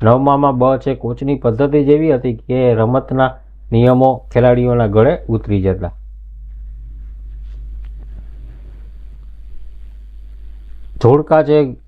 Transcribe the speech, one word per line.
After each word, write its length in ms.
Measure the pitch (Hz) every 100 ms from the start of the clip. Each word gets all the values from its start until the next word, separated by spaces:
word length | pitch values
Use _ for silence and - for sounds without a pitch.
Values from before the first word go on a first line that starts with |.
નવમામાં 540 | 110 127 139 139 143 127
બ 200 | 131 131
છે, 180 | 139 123
કોચની 400 | 120 120 135 135
પદ્ધતિ 480 | 120 110 143 147
જેવી 320 | 139 151 160 127
હતી 180 | 131 110
કે 380 | - 127 123
રમતના 640 | 113 110 131 - 131 127 - - - -
નિયમો 540 | 113 123 127 131 123 -
ખેલાડીઓના 540 | 123 123 123 123 120 110
ગળે 300 | 107 127 170 -
ઉતરી 320 | 113 - 101
જતા. 300 | 95 92 87 - - - - - - - - - - - - - - - - - - - - - - - - - - - - - - - - - - - - - - - - - - - - - - - - - - -
જોડકા 400 | - 147 151 156
છે 320 | 147 151 135 123